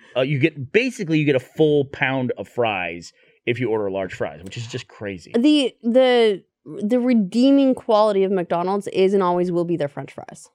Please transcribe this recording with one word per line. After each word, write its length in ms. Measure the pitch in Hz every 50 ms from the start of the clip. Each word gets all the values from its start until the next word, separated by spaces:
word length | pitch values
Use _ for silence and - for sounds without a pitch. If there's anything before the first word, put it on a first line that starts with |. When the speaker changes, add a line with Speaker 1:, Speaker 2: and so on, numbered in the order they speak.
| _ - - 123
Speaker 1:
uh, 40 |
you 180 | 135 135 151 131
get, 320 | 127 160 - 147 131 123 -
basically 460 | 208 254 262 - - 208 156 160 156
you 60 | 151
get 100 | 143 139
a 40 | 127
full 460 | 123 - _ - 160 151 147 147 139
pound 480 | 131 - - 143 131 135 135 127 120 113 -
of 100 | 101 -
fries 640 | - 123 120 110 104 95 90 87 85 87 85 - - _ _ _ _ _ -
if 140 | - 120 117
you 100 | 127 107
order 220 | 110 110 104 98
large 220 | 95 95 95 90 -
fries, 260 | - 117 85 73 76 90
which 140 | 95 - 123
is 80 | 117 113
just 200 | - 123 - _
crazy. 440 | - - 110 101 98 87 - - - 233
Speaker 2:
The, 360 | 233 302 302 294 269 226 - _ -
the, 600 | 233 226 254 262 254 247 240 226 220 202 170 - _ _ _ _
the 340 | 131 156 - 202 208 247 254
redeeming 760 | 240 254 254 226 202 180 190 233 247 269 277 277 277 262 254
quality 480 | - - - 220 208 214 220 208 196 190
of 80 | 190
McDonald's 560 | 202 190 170 - 180 170 175 185 196 202 196 -
is 260 | - - 190 190 202
and 80 | 196
always 300 | 190 180 175 180 180 180
will 140 | 170 175 175
be 120 | 170 175 151
their 100 | 151 143
French 220 | - - 135 - -
fries. 360 | - - - - - - - _